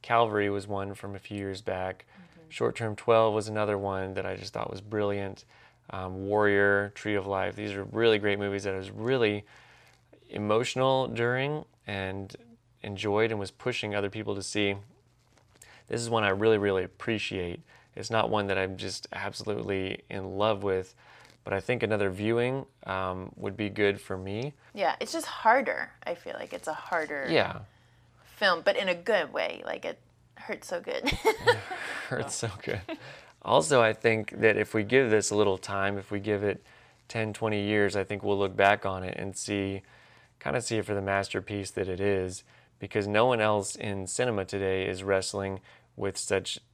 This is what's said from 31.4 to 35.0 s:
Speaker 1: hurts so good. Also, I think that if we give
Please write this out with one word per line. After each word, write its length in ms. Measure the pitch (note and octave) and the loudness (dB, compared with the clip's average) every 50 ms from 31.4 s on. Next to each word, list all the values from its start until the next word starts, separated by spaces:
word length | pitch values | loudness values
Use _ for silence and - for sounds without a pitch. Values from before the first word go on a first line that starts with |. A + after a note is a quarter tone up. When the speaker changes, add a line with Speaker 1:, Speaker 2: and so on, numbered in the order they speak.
| - - A#4 - - - F#4 - - - - - - - | 4 2 2 2 0 -10 -10 -8 -8 -8 -8 -8 -6 -6
Speaker 1:
hurts 260 | C3 - - - - | -4 -4 -4 -6 -6
so 140 | - - A2 F#2+ - | -6 -6 -6 -6 -8
good. 200 | - - - G2+ F2+ - E4 - - - - - - - - _ | -6 -6 -6 -6 -6 -10 -12 -12 -12 -18 -18 -18 -20 -20 -20 _
Also, 400 | - - A2+ C#3+ D#3+ D#3+ D3 B2+ | 0 4 4 4 4 6 6 6
I 100 | A2+ A2 G#2+ | 6 6 4
think 460 | - - A#2+ A2 A2 G#2+ - - G#2+ | 4 4 4 4 4 0 -6 -2 4
that 160 | A2+ A2 G#2 | 6 6 6
if 160 | G2+ G#2 - - | 6 2 2 0
we 100 | A2 G#2 | 0 2
give 260 | G2+ B2 C3 | 6 6 6